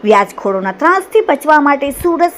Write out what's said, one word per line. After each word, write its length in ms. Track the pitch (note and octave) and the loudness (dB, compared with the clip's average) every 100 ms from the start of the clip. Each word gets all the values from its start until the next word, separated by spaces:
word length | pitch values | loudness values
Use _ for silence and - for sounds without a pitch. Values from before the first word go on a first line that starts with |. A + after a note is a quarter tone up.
વ્યાજખોરોના 680 | G#3+ G#3 G3+ - G3+ F#3+ F#3+ | 2 2 2 -4 -4 -4 -6
ત્રાસથી 480 | F#3 D#4 F#4+ F#4+ A4 | -2 0 0 0 0
બચવા 400 | - C#4+ D4 D4+ | 0 -2 2 2
માટે 300 | C#4+ C#4 C#4+ | 2 0 -4
સુરત 420 | C4+ F4 E4 F4 | -4 -4 0 -2